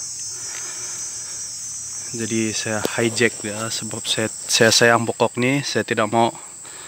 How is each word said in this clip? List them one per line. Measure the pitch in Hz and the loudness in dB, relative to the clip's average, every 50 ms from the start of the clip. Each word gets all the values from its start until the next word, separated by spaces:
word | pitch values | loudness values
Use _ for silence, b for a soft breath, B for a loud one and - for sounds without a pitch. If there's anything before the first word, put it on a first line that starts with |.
| B B B B B B B B B B B B B B B B B B B B B B B B B B B B B B B B - - - - - - - - - - - 117 | B B B B B B B B B B B B B B B B B B B B B B B B B B B B B B B B -10 -10 -10 -10 -10 -10 -10 -10 -8 -8 -6 -6
Jadi | 113 107 113 113 110 110 | -4 -2 0 0 0 0
saya | 104 - - 117 110 107 - | -2 -2 -2 -2 -2 -2 -2
hijack | - - - 117 117 110 107 120 110 - - | -2 0 2 2 2 2 4 2 2 2 0
dia | - 107 101 107 110 113 | -8 -8 -6 -6 -6 -6
sebab | - - 117 110 107 110 - | -6 -6 -6 -6 -8 -6 -4
saya, | - - - 110 107 | -2 -2 0 -2 -2
saya | - - - - - - 117 113 - | -4 -6 -4 2 4 6 8 8 8
sayang | - 123 117 117 113 117 110 | 8 8 8 8 6 4 2
pokok | - - 120 110 - 120 | 0 0 0 0 2 2
ni. | 120 127 139 143 135 | 0 2 2 0 0
Saya | - - 117 104 - | -2 -2 0 0 0
tidak | 120 113 110 104 | 2 0 2 2
mau | 113 117 117 117 - B B B B B B B B B B | 4 4 4 4 2 B B B B B B B B B B